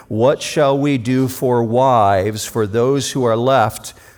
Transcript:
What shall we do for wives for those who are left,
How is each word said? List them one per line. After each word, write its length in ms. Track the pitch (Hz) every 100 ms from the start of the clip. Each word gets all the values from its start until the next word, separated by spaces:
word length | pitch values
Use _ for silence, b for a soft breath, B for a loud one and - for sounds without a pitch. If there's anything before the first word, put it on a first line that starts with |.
| B
What 340 | 107 123 156
shall 340 | - - 139 139
we 200 | 147 139
do 320 | 113 131 131
for 340 | 127 131 123
wives 840 | 113 120 135 120 101 98 101 107 -
for 200 | 117 104
those 460 | 113 123 139 -
who 120 | 143
are 120 | 120 113
left, 560 | 123 135 110 - - - B